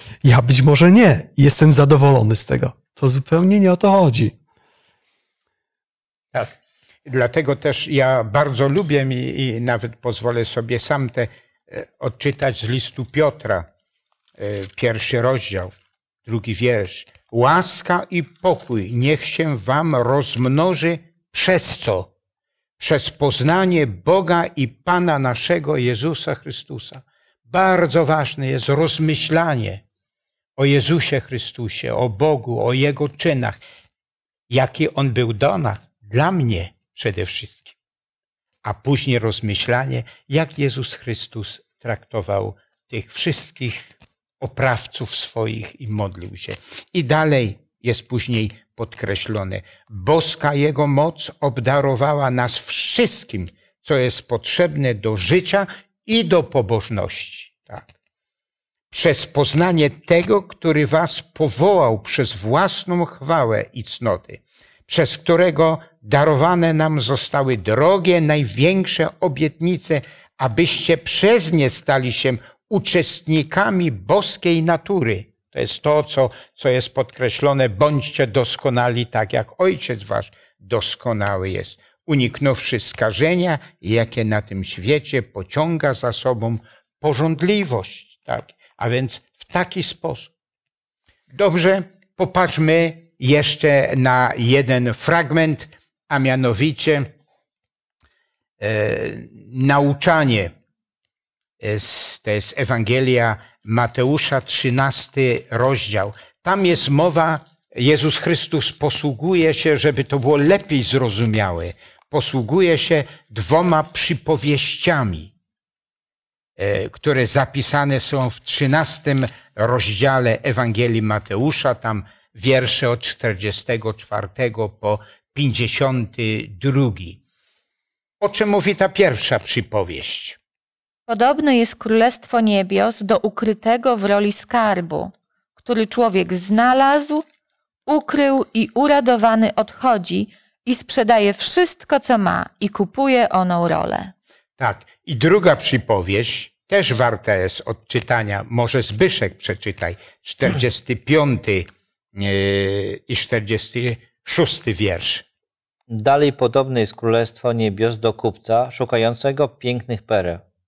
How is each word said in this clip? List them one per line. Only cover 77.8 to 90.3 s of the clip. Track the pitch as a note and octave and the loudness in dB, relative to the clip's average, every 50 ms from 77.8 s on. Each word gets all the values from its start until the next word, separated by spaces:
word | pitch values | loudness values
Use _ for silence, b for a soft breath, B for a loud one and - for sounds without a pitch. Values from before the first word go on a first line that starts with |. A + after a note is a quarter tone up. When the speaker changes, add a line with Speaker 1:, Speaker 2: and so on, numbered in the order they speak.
| D3+ D3 D3+ C#3 - - - - C#3+ | 2 2 2 0 -4 -4 -2 -2 -2
Speaker 2:
doskonali, | A#2 G#2 C#3 A#2+ - - - - C#3+ B2 B2 B2 B2 A#2+ A#2 A#2+ | 0 2 0 0 -2 -2 -4 -2 -2 0 2 0 0 0 -2 -4
tak | - - A#2 A2 - - | -4 -2 -4 -4 -2 -2
jak | B2+ A2 - - - | -4 -4 -4 -4 -2
Ojciec | F#3 F#3+ F#3+ - - - B2 G#2+ G2 | 0 0 0 -2 -4 -8 -8 -8 -8
wasz | - G#2 G#2 - - _ b b b b b | -6 -6 -6 -6 -8 _ b b b b b
doskonały | - F#2+ A#2 A2+ - - - - - B2 A2+ G#2 G2+ G2+ G2+ F#2+ F#2 F#2+ | -10 -4 -4 -4 -4 -4 -8 -6 -4 -4 -4 -2 -2 -2 -2 -4 -4 -4
jest, | F#2 F#2 F#2 - - _ _ _ _ _ _ | -6 -6 -8 -10 -14 _ _ _ _ _ _
uniknąwszy | - D#3 C#3 B2 A#2 - - C#3+ C#3 B2+ - - - - A2 | -2 0 0 0 0 -2 -2 0 0 0 0 -2 -4 -4 -4
skażenia, | - - - - A#2 A2+ G2+ F2+ C#3 D#3+ F3+ F3+ F3 F3+ D#3+ C#3 b b b b | -4 -4 -4 -2 -2 -2 0 0 0 2 2 2 0 0 -2 -4 b b b b
jakie | - F2+ A2 A#2 A2+ A2+ - B2 A2 | -4 -2 0 0 0 0 -2 -4 -2
na | G#2+ G#2+ G#2 G#2 | -2 -2 -2 -4
tym | - G2+ G2 F#2 | -6 -8 -10 -8
świecie | - - - F#2+ A2 D3 D3 D3 - - C3 - | -8 -10 -6 -2 0 0 0 0 -2 -4 -4 -4
pociąga | - - G2+ F#2 - - C#3+ D#3 E3 E3+ D#3 - D3 B2+ | -6 -8 -12 -12 -6 -4 -2 -2 -2 -2 -2 -2 -2 -2
za | - - B2 A2+ | -2 -4 -6 -4
sobą | - - C3 B2+ A2 A2 A2+ A#2 A2 - b b b b b b _ | -4 -2 -2 -2 -2 -2 -4 -4 -6 -8 b b b b b b _
pożądliwość”. | - D#3 C#3+ A#2+ D3+ D#3+ E3 - D#3+ F3+ G#3+ G#3 G3 D3+ B2 G#2+ F#2 - - - - _ _ _ _ | -4 -2 0 0 0 -2 -2 0 0 0 0 0 0 -2 -4 -6 -6 -8 -14 -20 -20 _ _ _ _
Tak? | - - A#2 - _ _ _ _ _ _ | -8 -8 -8 -8 _ _ _ _ _ _
A | - G#2+ A#2+ | -8 -4 -2
więc | A#2+ B2+ C3 B2 - - _ _ _ - | -2 -2 -4 -4 -8 -12 _ _ _ -20
w | - | -12
taki | _ - F3+ F#3 - - F#3+ D#3+ | _ -4 -4 -4 -4 -4 -6 -6
sposób. | - - - - E3 D#3+ - - - | -6 -6 -8 -8 -10 -10 -10 -14 -20